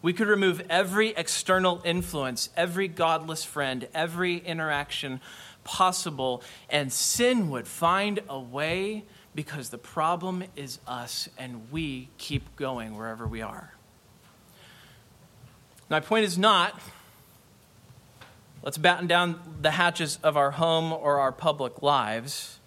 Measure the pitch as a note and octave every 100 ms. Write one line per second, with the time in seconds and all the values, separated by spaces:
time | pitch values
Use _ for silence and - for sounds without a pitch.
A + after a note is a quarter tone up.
0 | E3 F3+ G#3 G#3 F#3+ E3+ F3 E3+ F#3+ G3+
1 | A3 F3+ E3 - - F#3 F#3 F3 F3 F3
2 | F3 D#3 C3 A#2+ - - F3 F3 G3 E3
3 | E3 D#3+ D#3+ D#3 - D3+ C#3 C3 B2 D#3+
4 | E3+ E3+ F3+ F3 F3 E3 D#3 D3 D3 -
5 | C#3 C3 - - - - - - F#3 F3+
6 | E3+ C#3+ C3 B2 - - - D3 C3+ -
7 | - - B3 B3 F3 C3 - - E3 F#3+
8 | G#3 G3+ G3+ C3+ B2 C3 D#3 F3+ G3 G#3+
9 | G#3+ - - D3+ D3 C#3+ A#2+ A#2+ - -
10 | D#3+ F3 F#3 F#3 F#3 - C#3 - - B2
11 | A#2+ - - - B2+ A#2+ A2+ D#3 D#3 C3
12 | B2+ - - C#3+ - - C3+ B2 A2 G#2+
13 | A2+ A2+ A2+ A2+ A2 - D3+ - _ _
14 | _ _ - _ _ - - - - -
15 | _ - - - - - _ - - D#3
16 | - A3 G#3 F3 G#3 G3 F#3 - - -
17 | - - - - _ _ _ _ - -
18 | - - - - _ - C#3+ D#3 F3 F3
19 | F3 F3 F3 E3 - - D3+ D#3 F3 F3
20 | D#3 C#3+ D#3 D3 C#3 C#3 E3 D#3+ D#3+ D#3+
21 | D3 C#3+ C3+ B2+ D#3+ D3 B2+ - C#3+ C#3
22 | G#2+ A2+ C3 - - -